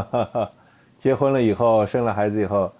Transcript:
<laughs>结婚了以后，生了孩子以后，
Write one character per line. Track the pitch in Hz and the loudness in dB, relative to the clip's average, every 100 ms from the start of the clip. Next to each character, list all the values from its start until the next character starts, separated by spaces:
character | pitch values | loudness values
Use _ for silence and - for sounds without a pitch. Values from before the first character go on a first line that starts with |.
| - 123 104 120 | -2 -4 -4 -4
<laughs> | 104 _ _ _ _ _ | -6 _ _ _ _ _
结 | 135 | -2
婚 | 131 139 | 0 0
了 | 135 | 2
以 | 117 | 0
后， | 98 117 110 | 2 2 2
生 | 104 127 | 2 -2
了 | 117 | -2
孩 | 101 104 | -2 -2
子 | 107 | -2
以 | 95 | -2
后， | 101 90 - | 0 -2 -6